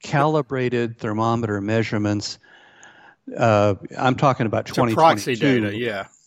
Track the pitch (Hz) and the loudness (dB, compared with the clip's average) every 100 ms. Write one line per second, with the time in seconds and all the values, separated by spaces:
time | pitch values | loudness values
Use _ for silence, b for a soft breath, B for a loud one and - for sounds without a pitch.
0 | - 147 151 156 143 131 123 120 117 117 | -4 0 2 0 -2 -4 -2 -2 -4 -6
1 | 113 107 113 117 113 104 101 113 107 110 | -6 -2 0 0 -2 -4 0 -2 0 -2
2 | 104 104 - - B B B B B B | 0 -2 -4 -14 B B B B B B
3 | B B - - 117 104 104 95 - - | B B -14 0 2 4 4 0 -8 -2
4 | 131 123 143 127 110 110 - - 120 110 | -2 2 2 2 -2 -2 -4 -2 0 4
5 | 160 143 - 117 139 123 104 107 120 101 | 4 4 -2 0 2 2 0 -4 -6 -6
6 | 98 _ | -10 _